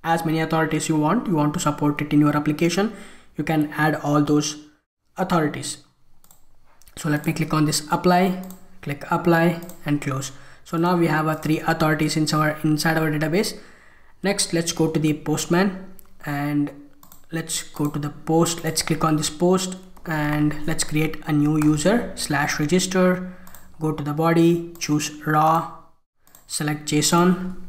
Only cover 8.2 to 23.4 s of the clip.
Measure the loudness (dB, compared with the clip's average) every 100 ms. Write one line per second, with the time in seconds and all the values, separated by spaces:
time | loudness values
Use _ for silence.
8.2 | 4 0 -8 -16 -20 -14 -10 -10 -4 0
9.2 | 2 4 4 0 -8 -10 -2 -2 -2 -6
10.2 | -8 -12 -20 -20 -8 -2 2 2 2 2
11.2 | 0 -2 -2 -2 0 2 2 2 0 0
12.2 | 0 2 0 0 0 2 2 0 0 0
13.2 | 0 0 -2 -6 -18 -20 -20 -20 -20 -6
14.2 | -4 -2 -2 -2 -2 0 0 2 0 -2
15.2 | -2 -4 0 2 2 -2 -14 -18 -20 -14
16.2 | -8 -4 -2 0 -2 -6 -20 -20 -20 -20
17.2 | -10 -8 -6 -8 -8 -4 -4 -2 -6 -8
18.2 | 0 2 2 0 -4 -4 -2 0 2 2
19.2 | -2 0 2 2 0 -10 -16 -16 -6 -2
20.2 | 0 2 2 0 -2 -2 -2 0 -2 -4
21.2 | -2 2 2 4 2 4 2 2 -2 -8
22.2 | -4 -2 -2 -2 0 0 2 2 2 2
23.2 | -4 -14